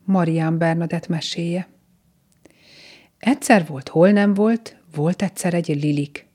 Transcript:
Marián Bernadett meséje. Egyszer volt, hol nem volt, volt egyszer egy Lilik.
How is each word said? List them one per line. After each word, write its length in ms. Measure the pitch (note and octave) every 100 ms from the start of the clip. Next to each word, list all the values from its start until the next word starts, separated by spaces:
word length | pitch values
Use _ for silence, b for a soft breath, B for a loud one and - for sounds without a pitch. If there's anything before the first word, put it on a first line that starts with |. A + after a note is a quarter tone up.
Marián 520 | - F#3+ E3 E3 D#3+ E3
Bernadett 500 | E3 E3 E3+ E3+ -
meséje. 600 | E3 - - E3+ F3 F3 _ _ _ _ _ _ _ b b b b b b b _
Egyszer 480 | A3 C#4 - G#3+ D#3
volt, 220 | C#3 -
hol 220 | D#3+ F#3
nem 220 | G#3 G3+
volt, 440 | G3 G#3+ A3+ - - _
volt 260 | D3+ D#3 F#3
egyszer 320 | G3 - F3+
egy 140 | F3 E3
Lilik. 600 | D3 D3+ D3 C#3+ - _